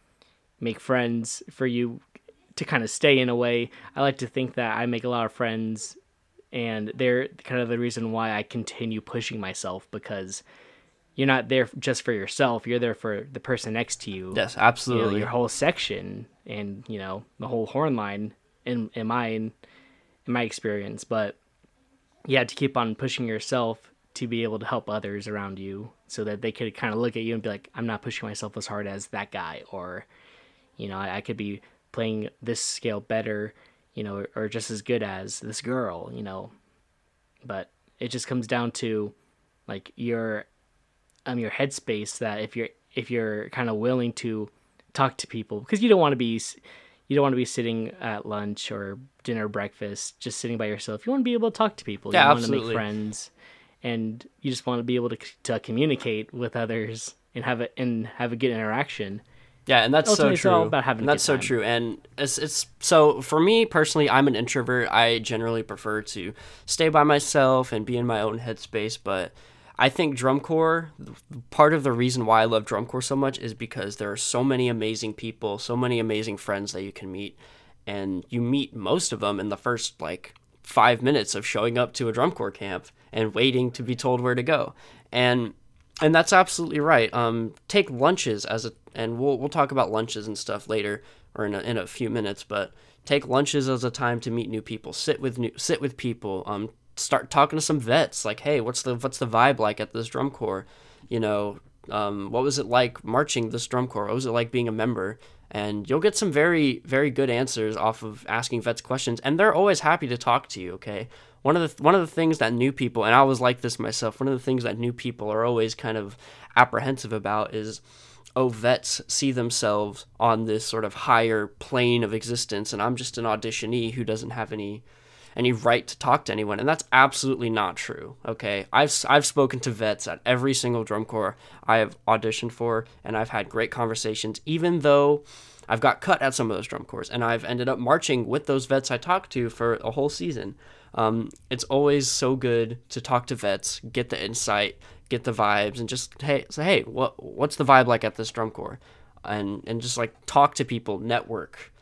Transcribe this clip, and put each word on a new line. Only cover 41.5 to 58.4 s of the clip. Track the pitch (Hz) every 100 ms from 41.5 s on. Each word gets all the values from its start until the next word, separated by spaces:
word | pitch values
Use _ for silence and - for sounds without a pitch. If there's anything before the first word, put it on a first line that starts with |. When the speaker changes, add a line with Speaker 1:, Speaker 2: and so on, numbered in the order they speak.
Speaker 1:
headspace, | - 139 - - 107 104 -
that | 113 104
if | 107 120
you're, | 113 - _
if | - 113
you're | 120 110 107 -
kinda | - 120
willing | 107 120 127 120
to | - 117 110 104 _ _ _ _
talk | - 131 -
to | -
people, | 113 107 104
'cause | 123 208
you | 233
don't | 196
wanna | 151 131
be | 117 113
s-, | - - - - - _ -
you | 139
don't |
wanna | 139 127
be |
sitting | 123 - 117 113 110 -
at | 117 104 107
lunch | 104 104 104 -
or | 101 98 98 131 _
dinner, | - 113 107
breakfast, | 101 101 - 104 101 - -
just | 123 -
sitting | 120 117
by | 107
yourself. | 104 - 107 -
You |
wanna | 269
be | 247
able | 233 226
to | -
talk | 214 -
to |
people. | - 202 -
Speaker 2:
Yeah, | 180
Speaker 1:
You | 139
wanna | 139
Speaker 2:
absolutely. | 117 139 113
Speaker 1:
make |
friends, | 113 107 107 107 104 - _ - - _ _
and | 123 117 110 113 - _
you | 139
just | 123 -
wanna | 123
be | 120 123
able | 120
to | -
c-, | - -
to | - 110
communicate | - 113 156 131 123 107 110
with | 127 120
others | 120 113 113 110 113 - - _
and | 123
have | 131 120
a, | 120 -
and | 127 117 110
have | - 123
a |
good | 117